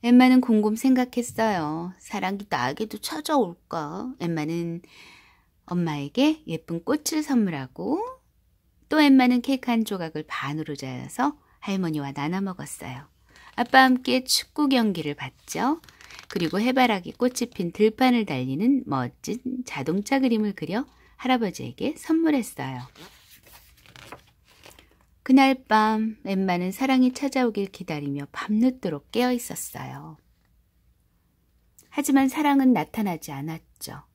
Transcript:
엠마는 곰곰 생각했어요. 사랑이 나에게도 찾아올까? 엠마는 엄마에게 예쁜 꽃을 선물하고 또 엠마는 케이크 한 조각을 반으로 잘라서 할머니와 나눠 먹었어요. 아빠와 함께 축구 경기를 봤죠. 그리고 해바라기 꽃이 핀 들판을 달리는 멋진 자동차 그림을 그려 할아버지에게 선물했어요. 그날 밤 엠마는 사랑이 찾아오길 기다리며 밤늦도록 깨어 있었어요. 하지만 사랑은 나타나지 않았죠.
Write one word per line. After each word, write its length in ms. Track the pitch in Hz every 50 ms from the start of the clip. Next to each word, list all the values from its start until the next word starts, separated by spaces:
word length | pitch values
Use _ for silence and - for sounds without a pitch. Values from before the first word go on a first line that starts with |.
| -
엠마는 380 | 233 240 247 254 254 254 254
곰곰 340 | 247 247 226 214 208 214 214
생각했어요. 1160 | 226 - 262 262 254 254 247 - 247 233 - - - 226 220 208 180 156 147 156 160 170 180 185 _
사랑이 420 | - - - 208 185 185 196 202 202 -
나에게도 500 | - 135 123 123 147 - 220 220 - 220
찾아올까? 1120 | - - - 311 302 - 311 285 233 175 170 _ _ _ - 170 151 147 160 185 226 254 262 -
엠마는 640 | - 170 170 160 151 151 165 170 170 170 165 170 175 - - - - - - - _ _ _ _ _ _ _ _ _
엄마에게 800 | - 175 180 175 165 151 147 139 143 _ - 262 302 311 311 - -
예쁜 360 | 165 160 - - 165 165 -
꽃을 400 | - 277 302 - - - 311 302
선물하고 800 | 294 277 240 214 190 165 139 131 127 _ - 175 208 269 359 440 494 523 508 _ _ _ _ _ _ _ _ _ _ _ _ _ _
또 120 | - 311
엠마는 400 | 302 285 269 262 254 247 247 247
케이크 280 | 240 - 269 262 - -
한 140 | 240 226 220
조각을 400 | 214 208 190 170 160 156 151 156 _
반으로 480 | - - - 135 147 156 156 156 147
잘라서 600 | 139 - 131 127 123 127 139 - - 247 294 294 _ _ _ _ _
할머니와 540 | - - 196 190 185 170 156 151 143 139 139
나눠 260 | 143 143 151 175 190
먹었어요. 680 | 196 196 180 - 143 143 - - - - 127 127 143 _ _ _ _ _ _ - - - -
아빠와 300 | - 240 233 - 262 262
함께 380 | 262 254 247 254 - 254 262 254
축구 460 | - - - - _ _ - 302 277
경기를 460 | 269 254 226 214 190 170 151 147 143
봤죠. 680 | - - 135 - _ _ - - 214 - 254 302 330 _ - _ _ - - - - - _
그리고 300 | - 196 170 156 156 185
해바라기 540 | 214 247 254 269 254 240 220 190 180 - -
꽃이 360 | _ 240 254 247 - 240 233 -
핀 180 | - 190 170
들판을 540 | 170 - 208 220 220 - 262 254 247 240 220
달리는 580 | 196 160 127 127 131 135 143 196 240 285 262 -
멋진 560 | - 143 135 127 120 - _ _ - - 247 _ 254 - 254 247
자동차 540 | - - 143 135 143 160 196 202 - 269 269
그림을 340 | 262 262 233 220 214 208 196
그려 320 | - - 151 175 220 285 - _ _ _ _ _ _
할아버지에게 800 | - 254 254 247 226 196 170 - 131 120 120 - - 233 311 -
선물했어요. 840 | - - 330 320 330 320 302 269 220 - - - 135 131 131 123 123 131 _ - 160 - - - _ _ - - _ - - - _ _ _ _ _ - - - - - - - _ _ _ _ _ _ _ _ - - - - - _ _ _ _ _ _ _ _
그날 420 | - 262 269 269 269 269 262 - _
밤 480 | 220 214 214 214 220 214 220 220 220 - _
엠마는 460 | 196 196 190 190 190 180 175 180 185
사랑이 420 | 185 - 262 269 269 262 254 254 254
찾아오길 580 | - - 277 269 269 254 240 214 - 196 190
기다리며 560 | - - 180 - 165 147 143 143 139 143 143 -
밤늦도록 800 | - - - - 214 214 233 254 254 254 - 196 156 143 _ _
깨어 220 | - 220 247 254 247
있었어요. 840 | 240 240 - - - - - - - 131 131 131 139 147 160 156 151 _ _ _ _ _ _ _ _ _ _ _ _ _ _ _ _ _ _ _ _ _ _ _ _ _ _ _ _ _ _ _ _ - _
하지만 400 | - - 285 - 269 277 269 262
사랑은 420 | 269 311 302 294 277 277 269 254
나타나지 600 | 247 180 151 - _ - 220 202 175 160 - - 147
않았죠. 720 | 135 139 160 160 160 _ _ _ _ - - - - - _ _